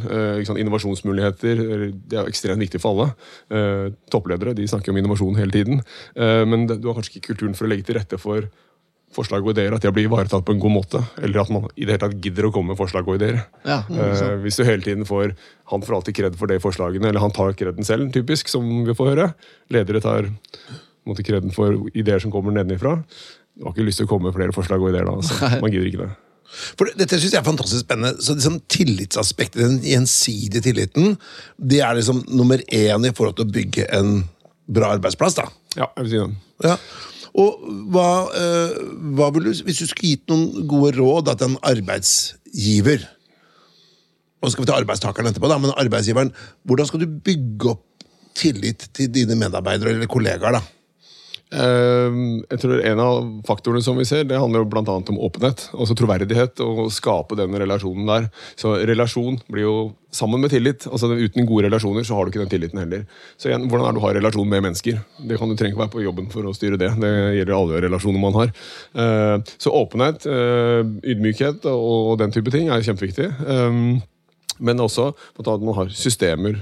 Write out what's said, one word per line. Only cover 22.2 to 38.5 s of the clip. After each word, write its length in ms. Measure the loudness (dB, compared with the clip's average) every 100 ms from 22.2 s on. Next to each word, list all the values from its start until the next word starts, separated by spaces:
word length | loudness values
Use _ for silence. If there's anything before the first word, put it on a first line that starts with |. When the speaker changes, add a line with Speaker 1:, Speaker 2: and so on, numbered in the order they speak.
Speaker 1:
som 100 | 0
kommer 200 | -2 0
nedenifra. 500 | 0 0 0 0 -2 -4 -14 -20 -20 _ -14
Du 60 | -8
har 80 |
ikke 140 | -2 -2
lyst 100 | 0
til 100 | 0
å 20 |
komme 180 | 0 0
med 40 | 0
flere 160 | -2
forslag 260 | -2 -2 0
og 80 | 2
ideer 120 | 0 0
da, 100 | -2
altså. 240 | -2 -2
Speaker 2:
<laughs> 80 | 0
Nei. 120 | 0
Speaker 1:
Man 100 | 0
gidder 160 | 0 0
ikke 140 | -2 -6
det. 100 | -10 _ _ _ -14 -12 0
Speaker 3:
For 80 | 0
det, 120 | 2
dette 200 | 0 2
synes 120 | 2
jeg 80 | 2
er 60 | 2
fantastisk 360 | 0 0 -2
spennende. 380 | -2 -2 -2 -2
Så 140 | -2 2
liksom 260 | 2 0 -2
tillitsaspektet, 920 | 0 2 0 -2 -2 -2 -2 -4 2
den 160 | 2 2
gjensidige 800 | 2 2 2 2 0 -2 -4 0
tilliten, 540 | 0 0 0 2 2 2 -6 -20 -20 -6
det 200 | 2 4
er 140 | 4 2
liksom 280 | 2 0 2
nummer 300 | 4 6 4 2
én 360 | 2 4 4 2
i 40 |
forhold 240 | 2 0 0
til 80 | -2
å 40 |
bygge 360 | -2 -2 -2 0
en 300 | 0 2 2 -2 -6 _ _ -4
bra 240 | 0 2 2
arbeidsplass, 400 | 0 0 0 0
da. 120 | -4 -10 _ -6
Speaker 1:
Ja, 120 | -6 -4
jeg 60 |
vil 80 | -2
si 60 | 0
det. 520 | -2 -4 -12 -2 0
Speaker 3:
Ja. 80 | 0 -4 -18 -18 -18 -4 4
Og 220 | 4 2 -6 -10 0
hva, 120 | 2 4 2 0
eh, 440 | -2 0